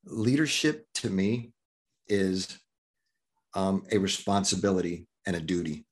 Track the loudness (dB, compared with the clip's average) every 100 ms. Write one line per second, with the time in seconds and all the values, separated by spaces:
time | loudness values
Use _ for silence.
0 | -10 -2 2 2 2 2 2 0 -6 -6
1 | -2 0 2 0 -4 _ _ _ _ _
2 | _ 0 2 0 -4 -12 _ _ _ _
3 | _ _ _ _ _ -2 0 0 0 0
4 | 0 -2 0 0 0 0 2 2 0 -6
5 | -12 _ -4 -4 -2 -2 -2 -8 -12